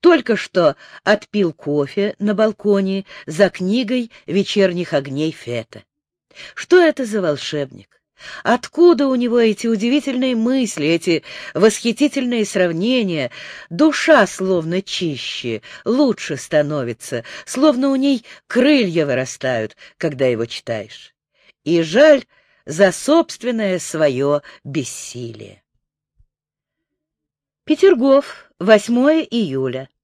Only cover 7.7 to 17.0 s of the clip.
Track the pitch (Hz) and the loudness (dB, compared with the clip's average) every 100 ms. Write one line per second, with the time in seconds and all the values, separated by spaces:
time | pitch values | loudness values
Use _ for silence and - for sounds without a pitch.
7.7 | - - _ _ _ - - - 240 - | -12 -20 _ _ _ -20 -8 -2 -2 -2
8.7 | - 349 320 277 262 240 240 226 208 233 | 4 4 6 2 0 0 2 2 0 -2
9.7 | 226 226 285 277 254 254 240 226 262 233 | -2 0 0 -2 -2 -2 0 0 0 -2
10.7 | - 147 165 - 165 - - - - 214 | -2 0 0 0 -2 -4 -18 -10 2 2
11.7 | - 233 226 294 - 247 240 208 185 180 | 2 -4 0 0 0 -4 -2 -2 0 0
12.7 | 165 208 254 202 160 127 - - - - | 0 0 0 0 -2 -6 -8 -20 -20 -14
13.7 | 170 311 - - 302 196 - 185 185 160 | 0 0 2 2 4 4 -2 -2 -2 -2
14.7 | 175 190 - 175 131 - - 123 110 - | -6 -6 -6 -6 -6 -10 -10 -8 -8 -10
15.7 | - - 247 285 214 - 143 - 156 147 | -12 -4 0 0 0 -6 -10 -2 -2 0
16.7 | 151 120 117 | -2 -6 -8